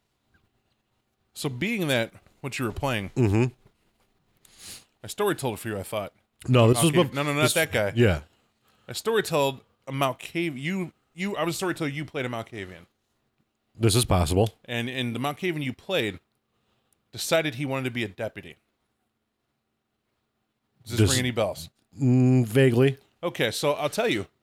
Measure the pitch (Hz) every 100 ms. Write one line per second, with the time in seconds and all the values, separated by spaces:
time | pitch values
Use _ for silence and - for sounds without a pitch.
0 | _ _ _ _ _ _ _ _ _ _
1 | _ _ _ - 151 123 185 226 160 127
2 | 113 - _ _ 139 - 117 98 139 113
3 | 95 - 113 104 123 - _ _ _ _
4 | _ _ _ _ _ - - - _ _
5 | 110 - 208 - 131 104 113 101 92 107
6 | 98 _ _ _ - 123 113 123 165 156
7 | 147 139 147 143 151 165 160 120 101 107
8 | 117 78 - _ _ _ _ _ - 127
9 | 220 220 - 160 139 127 _ _ - 135
10 | 139 123 - 165 170 127 147 190 170 -
11 | _ 165 196 185 165 160 185 160 156 143
12 | 147 151 123 117 113 110 92 85 87 _
13 | _ _ _ _ _ _ _ - 113 110
14 | - 95 80 92 110 - - 117 120 127
15 | 120 113 139 143 185 156 139 - - 185
16 | 110 90 _ _ _ _ _ _ _ _
17 | _ 113 - 165 156 123 143 135 127 120
18 | 110 95 107 104 85 73 _ _ _ _
19 | _ _ _ _ _ _ _ _ _ _
20 | _ _ _ _ _ _ _ _ 107 120
21 | 107 131 123 117 101 76 82 _ _ 101
22 | 131 127 127 127 117 123 131 117 135 131
23 | _ _ 175 170 123 - 147 143 147 -
24 | 233 117 95 _